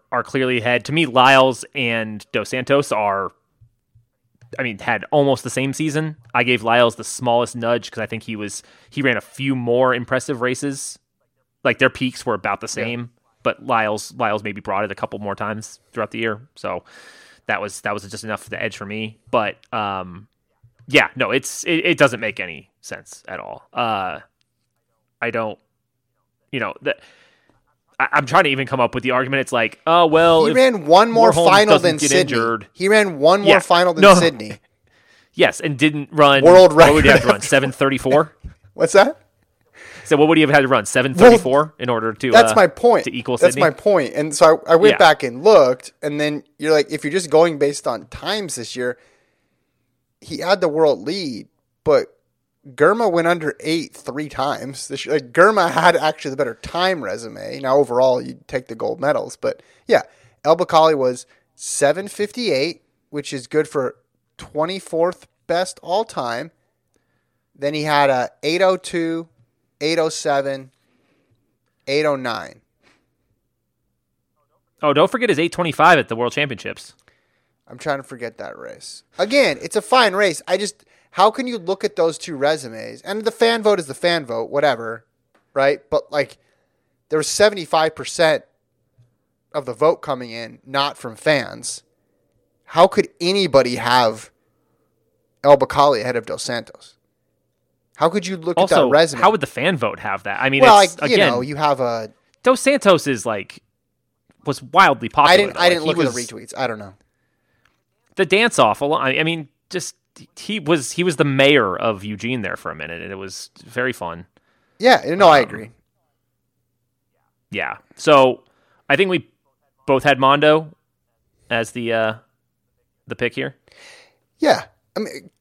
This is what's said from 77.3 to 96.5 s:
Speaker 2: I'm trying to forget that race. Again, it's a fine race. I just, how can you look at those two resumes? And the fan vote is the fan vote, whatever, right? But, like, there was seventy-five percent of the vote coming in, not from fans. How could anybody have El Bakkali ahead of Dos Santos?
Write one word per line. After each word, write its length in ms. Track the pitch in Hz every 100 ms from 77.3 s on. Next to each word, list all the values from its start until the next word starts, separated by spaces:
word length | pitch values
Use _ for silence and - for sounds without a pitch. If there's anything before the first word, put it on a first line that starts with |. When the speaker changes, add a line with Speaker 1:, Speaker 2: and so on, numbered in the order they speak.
| _ _ _ _
Speaker 2:
I'm 120 | 127
trying 200 | 156 139
to 40 |
forget 360 | 131 123 117 -
that 200 | 82 50
race. 460 | 60 57 - - _ -
Again, 400 | 202 277 214 127
it's 140 | 165 214
a 60 |
fine 320 | - 254 220
race. 280 | 185 202 151 -
I 120 | 190
just, 260 | 208 - _ _ _
how 180 | - 208
can 160 | 214 247
you 100 | 233
look 260 | 170 190
at 140 | 208 -
those 220 | 165 -
two 180 | - 143
resumes? 640 | 143 156 131 110 113 117
And 240 | - 214
the 60 | 220
fan 320 | - 233 233
vote 160 | 214 196
is 80 | 139
the 80 |
fan 320 | 131 175 170 127
vote, 240 | 117 117
whatever, 560 | 143 143 117 113 113 _ _ _ _ _
right? 260 | 139 139 151 _
But, 240 | 151 -
like, 240 | 147 135 - _ _ _ _ _ _ _
there 80 | 156
was 80 | 151
seventy-five 640 | - 208 202 156 160 160
percent 500 | - 127 - 160 143 - _ _ _ _ _ _ _ _ _ _
of 100 | 151
the 80 | 127
vote 300 | 117 156 175
coming 280 | - 127 123
in, 280 | 117 113 117 135
not 320 | 139 143 -
from 180 | 120 110
fans. 680 | 151 143 104 117 123 - _ _ _ _ _ _ _ _ -
How 200 | 160 185
could 220 | 208 - -
anybody 560 | 170 202 180 135 123 117
have 540 | 117 123 113 110 - _ _ _ _ _ _ _ _ _ _ _
El 140 | 139 139
Bakkali 440 | 131 147 143 123
ahead 160 | 120 117
of 100 | 107
Dos 160 | -
Santos? 540 | -